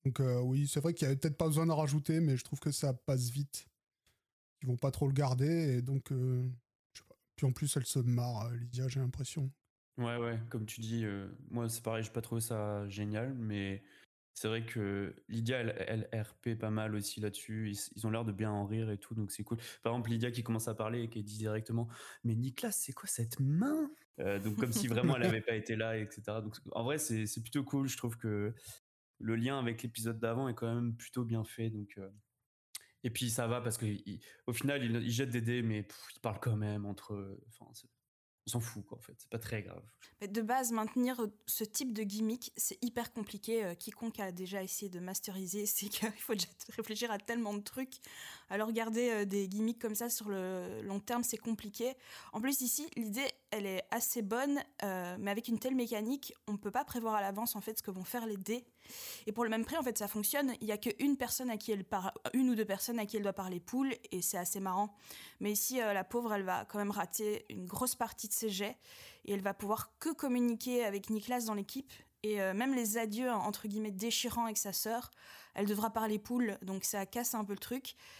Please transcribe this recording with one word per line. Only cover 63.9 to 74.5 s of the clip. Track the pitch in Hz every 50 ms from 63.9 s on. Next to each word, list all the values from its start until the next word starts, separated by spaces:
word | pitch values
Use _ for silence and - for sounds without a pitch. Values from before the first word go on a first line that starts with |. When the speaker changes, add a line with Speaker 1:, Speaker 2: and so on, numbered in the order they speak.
| 240 - - -
Speaker 3:
et | - 180
c'est | 175 - -
assez | 180 180 - - 202
marrant. | 190 185 180 190 208 208 - - - - - - - - - -
Mais | - 208 208
ici, | 202 - - 262 254
euh, | 226 214 202
la | 190 190
pauvre, | - - 240 240 220 214
elle | 202 190
va | 185 180 - -
quand | - -
même | 208 202 202
rater | 208 208 170 - - - 214 214 208 - - -
une | - 196 180
grosse | 180 202 - 254 240 -
partie | - 240 220 - - -
de | 208 -
ses | - 226 220
jets, | 196 185 202 214 240 _ - - - - - - - - -
et | - 202
elle | 202
va | 190 202 202
pouvoir | - 208 196 220 220 - - _ -
que | - 320
communiquer | 311 - - 269 247 247 240 240 233 220 - 254 247 247 233
avec | 208 196 202 196 -
Nicolas | 220 214 208 - 247 247
dans | 226 220 214
l'équipe. | 202 196 - - 269 269 - - - - _ _ _ -
Et, | 214 214 202
euh, | 196 190 185
même | 202 247 269 269
les | 247 233 208 214
adieux, | 233 226 214 208 233 254 254
entre | 240 202 - 208 202 - - 214
guillemets, | 202 220 214 214
déchirants | 196 185 220 233 226 - - 240 202 233 233
avec | 226